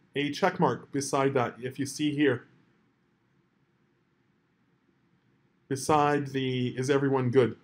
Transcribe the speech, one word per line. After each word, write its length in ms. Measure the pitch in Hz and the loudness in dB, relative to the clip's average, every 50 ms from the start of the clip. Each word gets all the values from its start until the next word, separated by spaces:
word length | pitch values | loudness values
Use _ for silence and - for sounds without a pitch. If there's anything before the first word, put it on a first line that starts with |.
| _ _ - | _ _ -6
a 160 | 135 147 147 | -4 -4 -4
check 300 | 143 - 202 185 180 185 | -2 0 0 0 2 2
mark 320 | 170 135 120 113 - - | 2 0 0 -2 -6 -8
beside 420 | - 139 135 - - 139 135 135 135 | -6 -6 -4 -2 0 2 2 2 2
that, 200 | 131 120 110 - - | 0 0 -2 -4 -8
if 180 | 120 127 - - | -10 -10 -8 -6
you 60 | 135 | -8
see 280 | - - - 151 147 139 | -6 -6 -4 -4 -2 0
here. 320 | 139 151 139 123 113 - _ _ _ _ _ _ _ _ _ _ _ _ _ _ _ _ _ _ _ _ _ _ _ _ _ _ _ _ _ _ _ _ _ _ _ _ _ _ _ _ _ _ _ _ _ _ _ _ _ _ _ _ _ _ _ _ _ _ _ _ _ _ _ _ - | 2 2 2 2 0 -4 _ _ _ _ _ _ _ _ _ _ _ _ _ _ _ _ _ _ _ _ _ _ _ _ _ _ _ _ _ _ _ _ _ _ _ _ _ _ _ _ _ _ _ _ _ _ _ _ _ _ _ _ _ _ _ _ _ _ _ _ _ _ _ _ -8
Beside 640 | 135 131 - - 160 151 147 147 147 143 139 135 135 | -8 -4 0 2 2 4 4 4 2 0 -2 -4 -6
the, 440 | 135 131 131 127 127 123 123 - | -4 -4 -2 -2 -2 -2 -4 -4
"Is 120 | 123 131 131 | -2 0 0
everyone 420 | 143 139 143 139 135 131 127 123 | 2 2 2 2 0 0 0 2
good?" 240 | 113 131 123 110 110 - | 4 4 2 2 0 -6